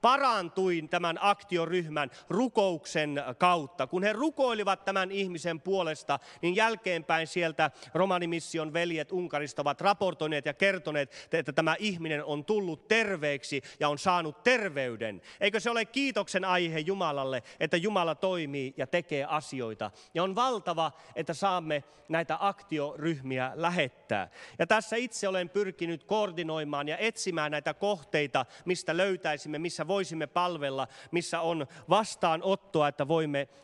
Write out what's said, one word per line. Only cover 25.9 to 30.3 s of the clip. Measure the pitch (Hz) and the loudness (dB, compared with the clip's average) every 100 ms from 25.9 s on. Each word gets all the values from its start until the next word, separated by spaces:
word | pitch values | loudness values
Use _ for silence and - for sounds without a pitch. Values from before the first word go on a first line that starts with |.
| 165 | -6
koordinoimaan | - 214 208 165 160 156 147 143 143 | -2 0 0 -2 -4 -4 -2 -4 -2
ja | 156 | 0
etsimään | 220 220 196 165 151 | -2 -2 -4 0 0
näitä | 151 151 | -2 -4
kohteita, | 151 202 190 139 156 143 147 123 - - | -2 0 0 0 0 2 0 -2 -6 -4
mistä | 175 - 165 | -4 0 2
löytäisimme, | 196 185 165 147 151 151 | 2 2 -2 -4 -4 -4
missä | 170 - 156 | -4 -6 -2
voisimme | 202 185 165 | -2 -2 -6
palvella, | 151 | -2